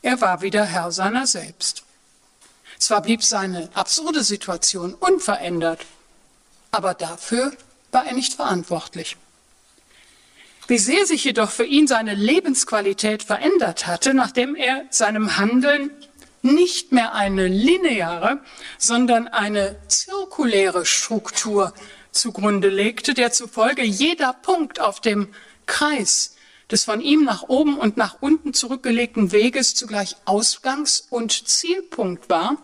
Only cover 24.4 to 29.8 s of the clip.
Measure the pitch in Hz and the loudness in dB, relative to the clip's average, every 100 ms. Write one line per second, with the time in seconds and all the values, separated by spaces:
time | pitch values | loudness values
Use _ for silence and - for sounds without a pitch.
24.4 | - 359 302 - 214 202 226 208 202 - | 0 0 0 -2 -2 0 -2 0 -2 -10
25.4 | - - - - 294 285 196 - - - | -20 -18 -8 -2 0 0 0 0 -2 -8
26.4 | - - _ 214 - 214 285 302 285 202 | -20 -20 _ -2 0 -2 2 4 4 0
27.4 | - 262 302 285 220 214 277 - 277 311 | 0 2 2 2 0 0 -2 -2 2 2
28.4 | 294 254 247 262 262 233 240 - 196 208 | 2 -4 -4 -4 0 0 0 0 2 4
29.4 | 226 269 262 - | 2 2 0 -2